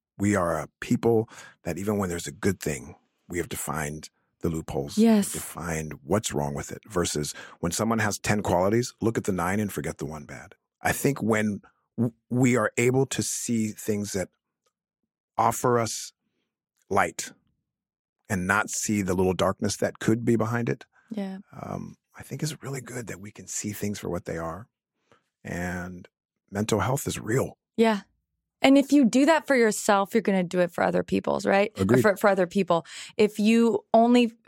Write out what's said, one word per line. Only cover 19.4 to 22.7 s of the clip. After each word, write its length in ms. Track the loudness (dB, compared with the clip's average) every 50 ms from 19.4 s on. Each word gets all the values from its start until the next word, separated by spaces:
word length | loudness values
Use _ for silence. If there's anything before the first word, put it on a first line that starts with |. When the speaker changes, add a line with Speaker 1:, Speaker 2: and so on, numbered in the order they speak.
| 0 0 0 0 -2 -4 -2
Speaker 1:
that 220 | -2 -2 -2 -2 -2
could 240 | 0 0 0 2 2
be 120 | 2 2
behind 340 | 2 0 -2 -4 -4 -4 -4
it, 160 | -4 -6 -8 _ _ _ _ -14
Speaker 2:
Yeah. 300 | -10 -10 -8 -8 -10 -14 -16 _
Speaker 1:
um, 460 | -16 -14 -12 -10 -10 -10 -10 -12 -18 _ _ _ _
I 60 | -20 -16
think 200 | -14 -10 -8 -8
it's 180 | -8 -8 -10 -12
really 180 | -12